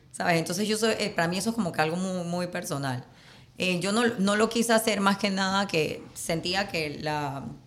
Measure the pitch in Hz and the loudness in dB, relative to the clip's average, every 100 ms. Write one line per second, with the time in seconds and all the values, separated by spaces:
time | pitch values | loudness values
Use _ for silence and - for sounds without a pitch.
0 | - - 180 165 160 180 208 214 220 - | -18 -4 2 2 2 -2 0 2 2 2
1 | 208 - 170 185 214 226 175 - 156 175 | -2 0 0 0 -2 0 -2 2 0 2
2 | 190 185 170 175 175 180 - 139 139 123 | -2 -2 -2 -2 -2 -4 -4 -4 -2 -4
3 | - - - - - - 180 175 190 220 | -8 -20 -20 -20 -20 -4 -2 0 0 2
4 | 240 208 196 208 220 233 233 226 220 202 | 2 2 2 4 2 2 4 4 4 2
5 | 196 202 202 190 190 196 202 160 151 - | 2 2 0 0 0 2 2 0 0 -2
6 | - - - 165 175 190 196 170 151 - | -10 -10 -4 -2 0 -2 -2 -2 -4 -4
7 | 151 151 143 135 - 147 | -4 -2 -2 -6 -10 -14